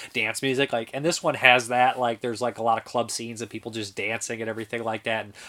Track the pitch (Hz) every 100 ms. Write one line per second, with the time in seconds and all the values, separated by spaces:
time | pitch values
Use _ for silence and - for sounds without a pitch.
0 | - 120 110 113 135 127 139 120 113 135
1 | 156 170 165 127 131 123 117 123 127 123
2 | 123 113 123 107 120 113 113 113 - 123
3 | 113 - 117 113 113 113 117 110 101 95
4 | 104 113 - 113 113 110 110 117 113 110
5 | - 110 104 -